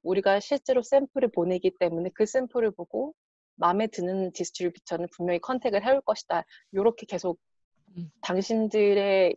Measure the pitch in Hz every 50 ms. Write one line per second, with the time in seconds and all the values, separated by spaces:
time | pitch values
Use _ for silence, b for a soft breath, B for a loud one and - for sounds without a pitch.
0 | - 165 190 196 196 202 196 202 202 - 294 277 _ - 262 247 233 - - 277
1 | 277 - - 269 254 226 - - 170 175 185 180 - 185 190 - 180 170 165 165
2 | 175 185 - - 214 208 - 262 254 240 - 247 226 214 196 - 175 - - 220
3 | 254 294 320 _ _ _ _ _ _ _ _ - 170 170 180 202 220 214 - -
4 | 175 180 190 190 190 180 170 - 180 - - - 185 175 170 - - - 175 165
5 | 175 175 _ - 175 175 175 170 - - 262 254 - 254 202 202 202 240 269 277
6 | - - 214 - - - - 220 214 B B B B B - 196 202 233 226 233
7 | - - - 175 - 185 170 - _ _ _ _ _ _ _ _ _ _ 196 175
8 | 170 156 _ _ - - 180 185 196 - 226 226 220 214 214 214 208 202 202 202
9 | 196 202 196 190 185 175 -